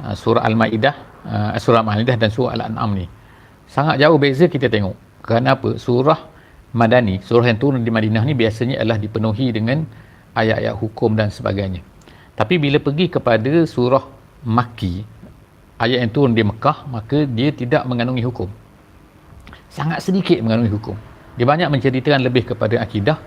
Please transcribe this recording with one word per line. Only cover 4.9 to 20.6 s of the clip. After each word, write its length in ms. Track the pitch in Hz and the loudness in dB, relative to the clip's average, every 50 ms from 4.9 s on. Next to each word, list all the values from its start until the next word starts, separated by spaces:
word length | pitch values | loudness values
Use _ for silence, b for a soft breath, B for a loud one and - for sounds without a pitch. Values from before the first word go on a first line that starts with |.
| - - - - - - | -6 -8 -16 -20 -20 -12
Kenapa? 560 | - - 117 117 127 131 135 - - 107 87 - | -4 0 0 2 2 2 2 2 0 -4 -4 -4
Surah 480 | - 131 120 123 131 151 160 - - - b b b b b b b b | -2 0 0 2 4 2 2 0 -2 -16 b b b b b b b b
Madani, 480 | - 117 117 110 120 127 123 98 95 92 | 0 0 2 4 4 4 4 2 -2 -4
surah 320 | - - 117 120 120 123 | -2 2 2 4 4 4
yang 80 | 110 107 | 2 2
turun 240 | 139 143 135 123 | 0 0 0 0
di 80 | 113 117 | -2 0
Madinah 320 | 113 113 107 107 110 113 | 0 0 0 0 0 0
ni 80 | 110 151 | 0 0
biasanya 480 | 147 120 110 110 110 - - 127 139 - | 0 2 0 0 0 -2 -4 -2 -2 -2
adalah 160 | 110 110 113 | 0 0 0
dipenuhi 560 | 107 107 104 - 110 110 110 104 117 131 123 | -2 -2 -4 -4 -2 -2 -2 0 0 -2 -2
dengan 320 | 110 107 110 117 135 156 160 - B B B B B B B B B 117 | 0 0 0 0 0 -2 -2 -6 B B B B B B B B B 0
ayat-ayat 400 | 113 110 110 - 107 113 113 - | 0 0 0 0 -2 -4 -4 -4
hukum 400 | 113 107 - - 123 110 110 110 | -6 -8 -4 0 0 0 2 2
dan 80 | 107 | 0
sebagainya. 560 | 104 - - 101 101 98 98 98 95 92 - - - - - B B B B B B B - | -2 -4 -4 -4 -4 -2 -2 -4 -4 -6 -8 -10 -16 -20 -20 B B B B B B B -4
Tapi 240 | 110 - 180 170 | 0 2 2 2
bila 160 | 147 139 139 147 | 2 2 2 2
pergi 320 | - 147 139 160 180 175 | 0 0 0 0 0 0
kepada 560 | - 139 - 123 113 113 110 135 156 170 160 | 0 0 2 2 2 2 2 2 2 2 2
surah 400 | - - 127 120 120 135 135 - - - - - - - - 143 | 2 0 0 2 2 2 2 0 -2 -18 -20 -20 -20 -20 -10 -4
Makki, 560 | 117 110 123 120 - - - 101 90 87 98 107 - - - - - - - - _ _ - - - - - | 0 0 0 0 -2 -4 -6 -4 -4 -4 -4 -8 -12 -16 -20 -20 -20 -20 -20 -20 _ _ -20 -20 -16 -8 -4
ayat 240 | 117 120 131 123 120 | -2 0 0 0 -2
yang 80 | 110 110 | 0 0
turun 160 | 147 143 123 | 2 2 2
di 160 | 113 113 110 | 4 2 2
Mekah, 400 | 107 110 - - 143 156 - - | 0 0 -2 -2 -2 -2 -2 -6
maka 400 | 139 123 107 107 - 139 147 151 | -10 -10 -8 -6 -2 0 0 0
dia 240 | 135 117 110 131 151 | 0 0 0 0 -2
tidak 320 | 143 - 120 120 151 147 - 127 | -2 -2 -4 -2 -2 -2 -2 -2
mengandungi 320 | 123 117 117 127 127 123 | -4 -2 -2 -2 -2 -2
hukum. 240 | 113 123 113 - 95 98 - - - - - - - - - - - - _ - - - - - - - B B B | -2 -4 -4 -6 -8 -8 -10 -14 -20 -20 -20 -20 -20 -20 -20 -20 -20 -20 _ -20 -20 -20 -20 -20 -20 -20 B B B
Sangat 320 | B - - 143 160 160 - | B -8 -6 -4 -4 -4 -4
sedikit 400 | - 190 185 196 - - 175 - 113 | -2 0 0 0 2 2 2 2 2
mengandungi 240 | 113 110 117 | 2 2 2